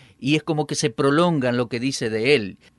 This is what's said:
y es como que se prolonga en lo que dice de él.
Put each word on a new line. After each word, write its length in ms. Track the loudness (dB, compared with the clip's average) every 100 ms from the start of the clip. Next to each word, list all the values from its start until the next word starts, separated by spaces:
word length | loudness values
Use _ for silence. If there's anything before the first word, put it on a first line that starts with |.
| -20 _
y 160 | -2 0
es 80 |
como 240 | 0 -4 -4
que 80 | -4
se 140 | -4
prolonga 580 | 0 2 4 2 2 0
en 80 | 0
lo 120 | -2
que 120 | -4
dice 280 | -4 -4 -4
de 280 | 0 2 2
él. 220 | 0 -10 _